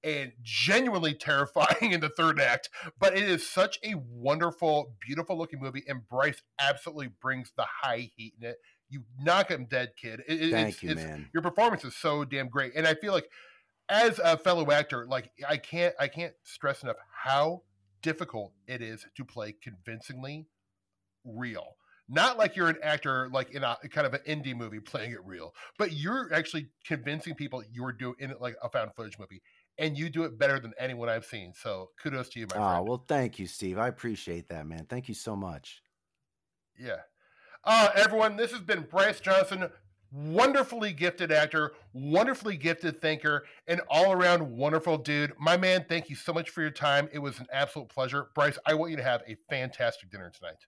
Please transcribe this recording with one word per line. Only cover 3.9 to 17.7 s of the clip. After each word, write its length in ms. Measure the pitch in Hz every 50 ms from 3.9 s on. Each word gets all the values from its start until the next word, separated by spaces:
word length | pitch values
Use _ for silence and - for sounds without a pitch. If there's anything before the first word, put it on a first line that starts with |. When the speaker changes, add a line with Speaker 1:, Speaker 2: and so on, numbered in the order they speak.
| 208
Speaker 1:
wonderful, 960 | 160 131 117 120 120 120 135 147 156 170 170 165 - 175 160 151 151 143 127 117 101 -
beautiful 300 | 113 143 156 165 - 190 165
looking 220 | 165 156 - 135
movie, 240 | 135 135 127 139 135 139
and 180 | 139 127 110 _
Bryce 340 | 123 127 139 147 131 - _ _ _ -
absolutely 480 | 139 139 143 - - 170 151 151 139 123 95 _
brings 320 | - 131 131 127 127 - _
the 100 | - 120 - - - -
high 280 | 135 120 117 123 117 _
heat 180 | - 113 110 _ 110
in 80 | 117 120
it. 80 | 120 - _ _ _ _ _ _
You 160 | 135 139 120 107 123 131
knock 320 | 139 160 175 190 190 190
'em 160 | 180 139 -
dead, 260 | 113 135 127 127 123 _ -
kid. 220 | - 117 110 113 -
It, 140 | - 160 160 160
it, 80 | 165
Speaker 2:
Thank 180 | 165 113 110 107 -
Speaker 1:
it's, 80 | - -
Speaker 2:
you, 80 | 85
Speaker 1:
it's, 120 | 82 82 80
Speaker 2:
man. 260 | 80 78 76 73 - -
Speaker 1:
your 100 | 165 160
performance 420 | 175 175 - 220 233 214 - -
is 100 | 131 -
so 280 | - - 165 147 147 147
damn 240 | 131 139 135 135 127
great, 240 | 113 139 135 123 123
and 120 | 156 160
I 80 | 160 156
feel 180 | 156 - 208 196
like 160 | 165 - - - - - - - _ _ _ _ _ _ -
as 300 | 196 208 233 233 226 226
a 180 | 170 165 165 156
fellow 320 | - 190 180 170 156 143
actor, 360 | 147 147 147 147 - 123 117
like, 240 | 123 131 127 - - _ - 139 139
I 80 | 151
can't, 380 | 143 - - - 170 175 175 - -
I 100 | 143 139
can't 260 | - 160 170 160 - _ _
stress 380 | - - - - 139 139 - -
enough 140 | 123 113 - - _ - - -
how 380 | 127 135 139 147 160 175 175 _ _